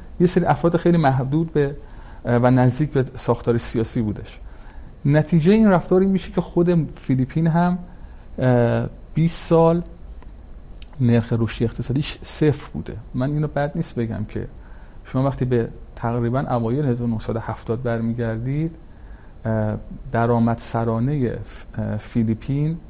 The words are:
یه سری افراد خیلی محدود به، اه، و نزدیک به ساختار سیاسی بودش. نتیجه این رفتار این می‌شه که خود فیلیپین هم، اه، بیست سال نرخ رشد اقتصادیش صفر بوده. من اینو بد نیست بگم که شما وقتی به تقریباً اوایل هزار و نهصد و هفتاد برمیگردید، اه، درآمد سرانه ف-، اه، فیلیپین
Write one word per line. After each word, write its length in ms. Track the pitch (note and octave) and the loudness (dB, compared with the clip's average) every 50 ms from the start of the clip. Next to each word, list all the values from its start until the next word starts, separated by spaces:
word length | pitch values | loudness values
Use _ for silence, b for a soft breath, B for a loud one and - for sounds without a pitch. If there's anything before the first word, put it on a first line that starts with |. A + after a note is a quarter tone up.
| B B B - | B B B 2
یه 60 | F3 | 2
سری 180 | F3 - F3+ E3+ | 4 4 2 4
افراد 320 | - C#3+ - - E3+ E3+ | 4 2 4 2 2 2
خیلی 200 | E3 - F3 F3 | 4 4 4 4
محدود 560 | E3 D3+ C3+ C3 C3+ B2 C3 C#3+ D#3+ E3+ E3 | 6 4 4 4 2 0 0 0 0 0 2
به، 240 | - D3+ C#3+ C#3 C#3+ B B B B B B B B B B | 2 2 2 2 -2 B B B B B B B B B B
اه، 120 | A#2+ A#2+ | 2 2
و 100 | A#2+ B2+ | 4 6
نزدیک 440 | B2 B2+ B2+ B2 B2+ B2 - D#3 C#3+ | 6 6 6 6 4 4 2 -2 0
به 140 | - C3+ B2+ C#3 - | 2 0 0 0 -6
ساختار 420 | - - - A#2 - - B2 A#2 A#2 | -4 0 0 0 0 2 0 0 0
سیاسی 440 | - - - A2+ A2 - - B2+ | 0 -2 -2 -2 -2 0 -2 -2
بودش. 360 | A2 G#2+ - - - - - - B B B B B B B B B B B - - | 0 0 -2 -4 -8 -14 -16 -18 B B B B B B B B B B B -2 2
نتیجه 480 | C#3+ D3 D3+ D3+ - F3 D#3+ D3 F#3 | 4 4 4 4 4 2 4 6 6
این 160 | G#3+ A3 A3 G#3 | 6 8 8 6
رفتار 300 | F#3 E3+ - - F#3 F#3 | 6 4 4 4 4 4
این 100 | F#3+ G3 | 4 4
می‌شه 220 | F#3+ F#3 - - | 2 0 -2 -2
که 80 | - F#3 | -4 -4
خود 500 | F3 - - E3+ F3 F3 F3 E3 C#3+ B2 - - | -4 0 0 2 4 4 4 2 0 0 -6 -8
فیلیپین 480 | - - C3 C3 B2+ - - D#3+ E3 | -2 0 0 0 0 0 0 0 0
هم، 320 | E3 D#3 E3+ F3 F3+ F3+ F3+ F3 B B B B B B B B B - - | 2 2 2 2 2 0 -2 -6 B B B B B B B B B -4 0
اه، 480 | B2+ B2+ B2 B2 A#2+ A#2 A#2 A#2 A#2+ A#2 - - - - - | 4 4 6 6 6 4 2 0 0 -4 -8 -12 -18 -4 0
بیست 340 | D3+ D#3+ E3 - - - - | 0 0 2 0 -4 0 4
سال 340 | E3+ E3 E3 E3 E3+ F3 E3+ - - - - - - - - - - - - - - - - - - - - - - C#3 | 6 6 6 6 4 2 -2 -6 -12 -16 -16 -16 -16 -16 -16 -16 -18 -18 -18 -16 -16 -16 -16 -16 -16 -16 -16 -14 -2 0
نرخ 320 | B2 A#2 A#2 A#2 A2+ - A#2+ A2 | 4 4 4 4 4 2 0 0
رشد 260 | A#2 G#2+ - - A#2+ | 0 -2 0 -2 -2
اقتصادیش 540 | A2+ - - A#2+ - B2 D3 D3+ - - - | -2 -2 -4 -4 -2 -2 -2 -2 -4 -8 -10
صفر 480 | - - - - D#3 D3+ C3 - - - | -12 -12 -2 2 2 2 2 0 -6 -10
بوده. 240 | - - - - - G#2+ - - - | -10 -10 -8 -8 -12 -12 -12 -8 -4
من 160 | B2+ B2+ C#3+ | -4 -2 0
اینو 180 | D3 D3+ D3+ C#3+ | 0 -2 -2 -2
بد 240 | - C#3+ D3 D3 - | -2 -2 -2 -2 -2
نیست 200 | E3+ E3 - - | -4 -6 -4 -4
بگم 300 | B2 A#2 A2+ G#2 G2+ G#2+ - | -4 -4 -2 -4 -6 -6 -6
که 180 | - G#2 F#2 - - B B B B B B B B B B | -6 -8 -8 -8 -12 B B B B B B B B B B
شما 200 | - - C3 C3+ | -4 -2 0 0
وقتی 200 | C#3 C3 C3+ C3 | 0 0 -2 0
به 240 | B2 B2+ A#2 A#2 - - - - - - | 2 2 0 0 -2 -6 -14 -16 -16 -12
تقریباً 440 | - - A#2 A#2 A#2+ A#2 A#2 B2 C3+ | -6 -4 -2 -2 0 0 0 0 0
اوایل 440 | C#3+ - B2+ A#2+ A2+ A2+ B2 D3 D3 | 0 0 -2 -2 0 0 0 0 0
هزار 220 | C3 A#2+ A#2+ A#2+ | 0 0 0 0
و 40 | A#2 | -2
نهصد 260 | A2+ A2 - - A2 | -2 -2 -4 -4 -4
و 20 | A2+ | -4
هفتاد 440 | A2+ - A2 - - - A2+ A#2+ | -4 -6 -8 -6 -4 -4 -4 -2
برمیگردید، 920 | B2+ A#2 A#2 A2+ A2+ A#2 A2+ B2 A#2 A2+ A2+ A2 A#2+ C3 C#3 D3 D#3+ E3 D#3+ - B B B B B B B B B B B B - | -2 -2 -2 0 -2 -2 -2 -2 -2 -2 -2 -4 -4 -4 -2 -2 -2 -4 -6 -10 B B B B B B B B B B B B -4
اه، 320 | A2+ A2 A2 G#2+ G#2+ G#2+ G#2+ - - - - - - | -2 0 0 0 0 -2 -4 -8 -12 -14 -12 -8 -2
درآمد 460 | - A2+ A#2 A#2+ A#2+ A#2 A#2 A#2 A#2 - | 0 0 2 4 4 4 4 2 2 -2
سرانه 800 | - - - A2+ A#2 A#2 A2+ A2+ A#2+ C#3 D3+ C#3+ B2 A2 - | -4 -4 -2 -2 0 0 0 0 0 0 0 0 0 0 -2
ف-، 420 | - G#2 - - - - - - A2 | -4 -10 -12 -14 -16 -16 -10 -6 -6
اه، 180 | G#2+ G#2+ G#2 | -4 -4 -4
فیلیپین 800 | G#2+ - - - A#2+ A2+ A2 A2+ A2 - - C#3 C#3+ D3+ D#3 E3 E3 - | -6 -8 -2 0 0 2 2 0 -2 -2 -2 -2 0 0 -2 -2 -4 -10